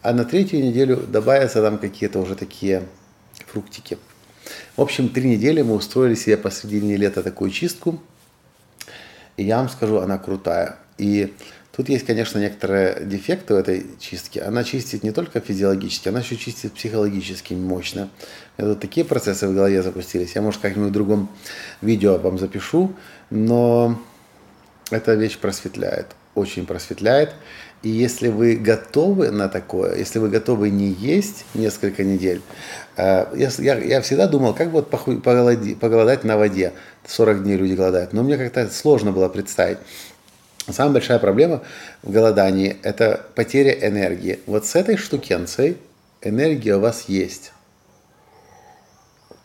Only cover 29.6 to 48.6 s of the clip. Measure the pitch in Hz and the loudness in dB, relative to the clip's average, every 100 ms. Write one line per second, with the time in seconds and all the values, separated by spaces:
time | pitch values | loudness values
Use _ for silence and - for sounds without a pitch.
29.6 | - 95 92 87 95 113 110 107 107 120 | -6 -2 -2 -2 -4 -2 0 0 0 0
30.6 | 104 101 101 92 113 175 202 - - - | 2 2 0 -2 0 0 0 -8 -12 -4
31.6 | 110 - 104 98 98 95 92 90 - - | -4 -2 -4 -2 0 0 0 -2 -6 -18
32.6 | - - - - 92 95 - - 135 127 | -16 -16 -16 -2 2 2 2 0 -2 0
33.6 | 135 127 - 131 123 139 190 147 127 101 | 0 0 2 0 2 2 4 4 2 2
34.6 | 165 160 147 131 - 117 - 123 120 120 | 0 0 0 -4 -2 -2 2 4 4 2
35.6 | 104 107 117 113 113 131 113 107 107 95 | 0 -2 2 4 4 4 2 2 2 2
36.6 | 90 - - - - - 110 101 98 98 | -2 -4 -20 -20 -16 2 4 4 2 0
37.6 | 95 92 92 92 90 104 127 143 123 123 | 2 2 2 2 0 -2 0 0 -2 -2
38.6 | 110 - 151 135 104 92 92 95 98 - | -2 0 4 4 4 2 0 0 -8 0
39.6 | 90 92 - - - - _ _ _ _ | 0 0 -10 -20 -20 -20 _ _ _ _
40.6 | - 107 143 135 - 120 101 98 165 147 | -12 0 2 2 2 2 2 4 4 2
41.6 | - - - - - 101 110 104 95 95 | -6 -18 -20 -16 -2 4 4 6 4 4
42.6 | 98 98 110 104 113 - - - 117 135 | 0 -2 -6 2 2 2 -4 -4 0 4
43.6 | 139 127 104 104 92 90 90 - - 104 | 4 4 0 0 -2 -2 -4 -6 -2 -2
44.6 | - 165 190 202 - 143 - 90 87 - | 0 0 2 0 -2 -6 -2 -4 -4 0
45.6 | 139 180 - _ _ _ - 107 156 147 | 0 0 -12 _ _ _ -4 0 0 0
46.6 | 107 98 110 117 - 95 92 - - _ | 2 2 2 0 -2 -2 -2 -6 -20 _
47.6 | _ _ _ _ _ _ _ _ _ - | _ _ _ _ _ _ _ _ _ -20